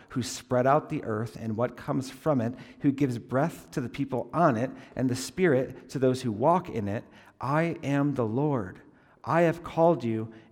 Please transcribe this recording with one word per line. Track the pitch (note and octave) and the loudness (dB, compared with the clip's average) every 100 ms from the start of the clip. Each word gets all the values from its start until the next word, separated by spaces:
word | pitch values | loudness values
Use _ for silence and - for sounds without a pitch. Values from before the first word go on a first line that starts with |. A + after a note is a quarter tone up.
| - | -10
who | C3+ | -6
spread | - - - B2 B2+ | -6 -8 -2 2 4
out | D3+ D#3 | 2 2
the | D3+ | -6
earth | - G#2+ A2+ - | -4 -4 -4 -6
and | A2+ G#2+ | -6 -2
what | B2 - | -2 -4
comes | - C#3+ B2+ | -4 -4 -4
from | - D#3+ C3+ | -6 0 0
it, | A#2 - - - | 0 -4 -14 -2
who | D3 | -2
gives | C3+ C#3+ A#2 | 2 0 -2
breath | - B2 D#3+ - - | -2 0 0 -4 -8
to | - | -6
the | A#2 | -6
people | A#2+ C#3 B2+ - | -4 -4 -4 -4
on | D3+ E3+ A2 | 2 2 2
it | C3 - - - | -2 -6 -12 -2
and | B2+ | -2
the | |
spirit | A#2+ - - F#3 C3 - - - | -2 -4 2 4 4 2 -6 -10
to | B2+ | 0
those | C3 B2+ | 2 2
who | B2 | -2
walk | G#2 C#3+ F3 F3 | 0 2 2 0
in | - G2+ | -4 -4
it, | G#2+ - - - _ | -4 -8 -20 -20 _
"I | A#2+ D3 E3+ - | -2 0 0 -2
am | C3+ C#3+ C#3+ | -2 2 2
the | C3 A2+ | 2 0
Lord. | A#2 D3+ C3+ F#2+ - - _ _ _ | 2 2 0 -2 -10 -20 _ _ _
I | - D#3+ | -2 2
have | E3+ E3 | 4 2
called | - E3 E3 D3+ | -4 4 4 4
you | A#2+ A2 A2 - - | 0 -2 -4 -10 -10